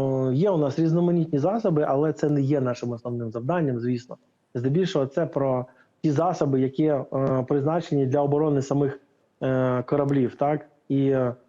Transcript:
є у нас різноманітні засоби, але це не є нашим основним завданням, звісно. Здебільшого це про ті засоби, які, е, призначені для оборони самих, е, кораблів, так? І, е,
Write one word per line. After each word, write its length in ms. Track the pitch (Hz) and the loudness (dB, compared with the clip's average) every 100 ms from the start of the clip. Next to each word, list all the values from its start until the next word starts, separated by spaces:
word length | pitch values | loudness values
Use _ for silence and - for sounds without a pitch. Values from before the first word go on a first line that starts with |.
| 135 131 131 | 0 0 0
є 160 | 131 202 | 2 2
у 80 | 170 | 2
нас 220 | 143 131 | 0 0
різноманітні 600 | 165 165 175 175 160 143 | 2 2 2 2 0 0
засоби, 460 | 165 226 220 151 147 | 0 0 0 0 2
але 260 | 139 156 | 2 0
це 160 | 151 151 | 0 0
не 120 | 147 | 2
є 200 | 135 147 | 2 0
нашим 300 | 127 120 120 | 0 -4 -6
основним 400 | 120 123 120 117 | -8 -8 -6 -6
завданням, 480 | 117 127 175 147 120 | -6 -4 -2 0 -2
звісно. 380 | 123 120 - - _ _ _ | -2 -4 -6 -20 _ _ _
Здебільшого 520 | 123 131 156 180 151 135 | -4 -2 0 0 0 -2
це 200 | - 151 | -2 -2
про 400 | 143 135 127 123 - _ _ | -2 -2 -2 -4 -14 _ _
ті 100 | 160 | -2
засоби, 500 | 143 175 175 147 135 | 0 0 0 0 2
які, 240 | 131 139 156 | 0 0 0
е, 200 | 139 131 135 135 131 123 | 0 -2 -2 0 0 0
призначені 580 | 147 139 170 165 143 131 | 0 0 -2 -2 0 0
для 160 | 143 | 2
оборони 400 | 143 147 156 139 | 2 2 2 0
самих, 380 | 139 139 139 139 _ _ _ - | 0 0 0 -4 _ _ _ -6
е, 400 | 131 131 127 123 | -2 0 0 -2
кораблів, 520 | 123 143 143 139 120 - | -2 0 2 2 0 0
так? 340 | 143 151 - _ - | -2 -2 -6 _ -4
І, 180 | 139 135 | 0 2
е, 240 | 135 123 120 | 2 0 -4